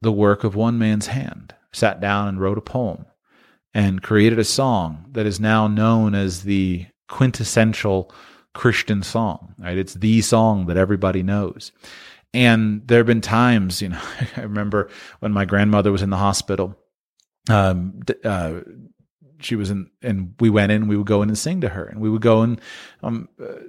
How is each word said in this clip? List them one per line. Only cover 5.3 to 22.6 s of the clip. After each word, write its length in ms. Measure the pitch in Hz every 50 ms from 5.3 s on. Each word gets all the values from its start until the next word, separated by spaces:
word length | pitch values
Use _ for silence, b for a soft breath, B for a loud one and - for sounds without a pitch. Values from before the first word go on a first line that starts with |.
| 98 92
now 300 | 107 107 110 110 107 107
known 480 | 104 107 110 113 113 113 110 107 101
as 280 | 98 98 95 90 87 92
the 420 | 101 101 95 95 92 90 87 90 - _ _ _ -
quintessential 1040 | - - 131 127 117 - 113 - - 117 110 110 107 - - 107 95 95 92 - B B B B B B B B B
Christian 500 | - - 123 110 - - - 107 101 92
song, 500 | - - 113 113 101 78 - - - - -
right? 180 | 92 87 90 98
It's 180 | 92 - -
the 260 | 90 104 110 110 113
song 460 | 104 - 120 113 113 113 107 98 92 85
that 100 | 87 92
everybody 460 | 95 95 104 92 98 95 92 95 92
knows. 500 | 92 101 104 101 85 - - - - - B B B B B B B B B B B -
And 540 | 123 123 120 113 110 110 107 104 107 110 120
there 120 | 117 117
have 60 | 117
been 140 | 117 117 113
times, 600 | 104 - 113 113 123 123 120 107 95 92 90 -
you 80 | 104 92
know, 120 | 90 - - - - -
<laughs> 180 | 127 - - 131
I 40 | 120
remember 460 | 104 104 104 104 104 101 104 95 - B B B B B B
when 140 | B 107 104
my 100 | 101 98
grandmother 480 | 90 101 101 104 107 104 104 95 101
was 100 | 98 95
in 80 | 101 98
the 60 | 98 92
hospital, 600 | 101 101 92 - - - 98 95 95 95 104 - _ _ _ _ _ _ _ _ _ _ _ _ _ -
um, 500 | 113 101 98 95 92 90 90 95 92 - -
d-, 100 | - 131 - -
uh, 380 | 113 101 92 85 80 82 90 - - - - - - _ _ _ _ _ _ _ _ _ 151
she 160 | - - 123
was 160 | 107 101 95
in, 180 | 101 98 92 - _ _ -
and 320 | 123 104 95 92 87 - -
we 120 | 120 110
went 200 | 104 104 101 101
in, 160 | 107 107 110 104
we 80 | 104
would 120 | 104 101 104
go 160 | 104 101 104
in 60 | 107
and 80 | 107 107
sing 240 | - 151 180 185
to 80 | 151 101
her, 140 | 85 90 82
and 160 | - - 107
we 120 | 107 110
would 100 | 110 110
go 220 | 113 120 110 110 113
and, 180 | 117 120 113